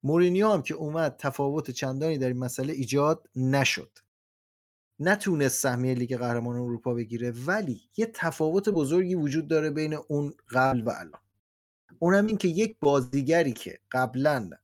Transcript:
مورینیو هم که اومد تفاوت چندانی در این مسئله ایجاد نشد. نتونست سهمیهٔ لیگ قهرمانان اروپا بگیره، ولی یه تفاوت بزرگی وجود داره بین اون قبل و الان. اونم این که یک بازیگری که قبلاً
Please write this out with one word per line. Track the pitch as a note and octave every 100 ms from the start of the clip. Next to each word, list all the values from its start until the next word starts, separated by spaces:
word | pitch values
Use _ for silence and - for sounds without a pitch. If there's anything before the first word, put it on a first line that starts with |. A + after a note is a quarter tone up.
مورینیو | C3+ E3 F3+ F#3 G#3+
هم | G3
که | C3
اومد | D#3 D3+ D#3 D#3 -
تفاوت | C#3+ - C#3 D3+ D#3
چندانی | B2 C3+ C3 D#3 D3+
در | B2+
این | B2
مسئله | B2+ - C3+
ایجاد | C#3 A#2+ C3+ D3 D#3 _ B2+
نشد. | C3 C#3 C3 - - _ _ _ _ _ _ _ _ _ _ _
نتونست | D#3 G#3 G#3 E3 C#3 -
سهمیهٔ | C3+ B2 B2+
لیگ | B2 B2 B2
قهرمانان | A#2+ A#2+ A#2+ A#2+
اروپا | B2 A#2+ B2+
بگیره، | A#2+ A2 A#2 B2
ولی | A#2 C3+ G3+ F3+ G#2+ _ -
یه | A3+
تفاوت | - E3+ - D#3 F3+ G3
بزرگی | F#3+ C#3 E3+ F#3 F3+
وجود | D3 D3 D3
داره | D#3+ D#3
بین | D3+ D#3
اون | D3+ - D3 C#3+ - _
قبل | B2+ C3 B2+
و | A2+
الان. | - E2 - _ _ _ _ _ _ _ -
اونم | E3+ G3 G#3
این | G#3
که | F#3
یک | E3 A3 -
بازیگری | D3 C#3+ B2+ C#3 C3+ E3 D#3
که | A2+ - - _
قبلاً | B2+ B2+ B2+ D3 C#3 F#2+ D2